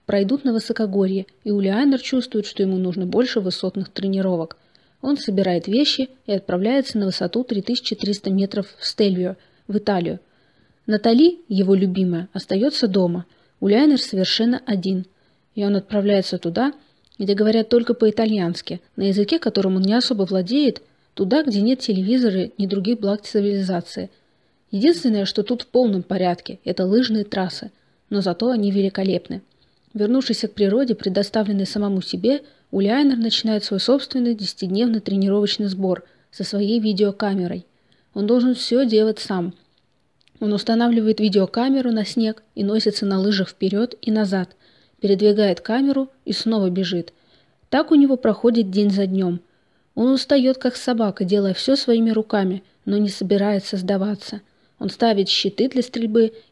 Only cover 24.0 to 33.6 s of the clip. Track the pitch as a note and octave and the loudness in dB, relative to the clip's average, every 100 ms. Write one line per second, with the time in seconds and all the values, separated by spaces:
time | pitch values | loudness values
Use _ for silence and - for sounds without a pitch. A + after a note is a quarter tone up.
24 | F#3 _ _ _ _ _ _ G3 C#4 E4 | -12 _ _ _ _ _ _ 0 2 2
25 | B3+ G#3 F#3+ - G#3 A#3+ - A#3+ B3 F#3+ | 2 0 0 -2 -2 -4 0 2 2 2
26 | - F#3+ F3+ F3 - F#3+ - F#3 F#3 A3 | -2 0 0 -2 -8 -10 -6 -2 2 2
27 | B3 A3 G#3 G3 F#3 - G#3 _ _ _ | 2 0 -2 -4 -4 -6 -14 _ _ _
28 | - G3+ F#3+ F3 A#3 A#3+ G3+ G3 G3 G3 | -6 -2 -2 -2 0 0 0 0 0 0
29 | F#3+ F3 - G3 - _ _ _ _ G#3 | -2 -2 -4 -12 -14 _ _ _ _ -4
30 | G#3 C4 C4 A3+ G#3 - G3 A3+ C4 G#3+ | 0 0 0 -2 -4 0 2 2 0 -2
31 | G3 F#3 G3 A3 G#3+ G3+ F#3+ G#3 G3+ F#3+ | -2 -2 0 -2 0 -2 -2 -2 -2 -2
32 | - F#3 G#3+ C#4 - _ _ G3 G3 B3+ | -4 -2 0 0 -4 _ _ -2 0 2
33 | C#4+ B3 A3+ - A3 G#3+ | 2 2 0 -2 0 -2